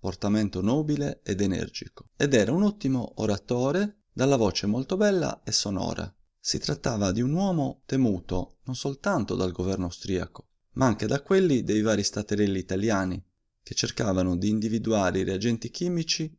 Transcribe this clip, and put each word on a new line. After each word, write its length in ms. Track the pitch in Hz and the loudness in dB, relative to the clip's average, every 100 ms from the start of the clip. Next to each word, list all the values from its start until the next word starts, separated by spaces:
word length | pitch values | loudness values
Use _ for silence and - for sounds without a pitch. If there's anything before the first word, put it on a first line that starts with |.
portamento 600 | 98 90 104 107 104 92 | -6 -4 0 2 0 0
nobile 600 | 95 139 151 147 143 - | 0 0 0 -2 -2 -6
ed 180 | - 95 | -4 0
energico, 680 | 98 82 - - - - - - | 0 0 -4 -10 -14 -18 -20 -2
ed 180 | 143 | 4
era 160 | 131 101 | 4 4
un 140 | 156 | 4
ottimo 480 | 208 202 139 131 110 - | 2 2 -2 0 -2 -2
oratore 840 | 107 98 - 123 131 165 208 - _ | -2 -2 0 0 2 2 -2 -4 _
dalla 220 | - 131 | 0 2
voce 320 | 131 104 - 101 | 4 2 0 -2
molto 300 | 110 131 190 | -2 -2 2
bella 480 | 208 190 143 - | 2 2 0 -4
e 80 | - | -2
sonora. 600 | - 101 98 87 82 90 _ _ _ | -2 0 -2 -4 -4 -8 _ _ _
Si 180 | - - | -6 -4
trattava 540 | - 147 - 113 101 | -4 -4 -2 0 0
di 80 | 104 | 0
un 120 | 123 | 0
uomo 500 | 160 196 170 131 - - | 0 0 0 -2 -6 -4
temuto 720 | 135 127 95 - 92 90 _ | 2 2 0 -2 -4 -4 _
non 100 | - | -10
soltanto 600 | 127 139 135 - 180 101 95 | -6 -6 -4 -2 -2 -2 -2
dal 160 | 92 | -2
governo 320 | 85 90 98 | -2 -2 -2
austriaco, 640 | 87 - - 92 85 - - _ _ | -4 -6 -4 -4 -4 -12 -20 _ _
ma 140 | - 135 | 0 0
anche 200 | 135 110 | 2 0
da 160 | 143 | -2
quelli 400 | - 190 185 131 | 2 2 4 2
dei 200 | 110 107 | 2 0
vari 200 | 107 104 | 2 2
staterelli 560 | 101 - 104 104 104 95 | 0 -4 -4 0 2 0
italiani, 680 | 92 92 110 101 92 90 - _ _ _ | -2 -2 0 0 -2 -4 -10 _ _ _
che 140 | - - | -10 -4
cercavano 600 | 117 - 117 95 139 90 | -4 -2 0 2 2 2
di 120 | 101 | 0
individuare 720 | 110 107 110 110 110 92 90 | 0 0 -2 0 2 2 2
i 40 | |
reagenti 460 | 95 95 113 117 - | 0 0 0 -2 -4
chimici 680 | - 175 170 160 - 156 | -4 -2 -2 -2 -4 -4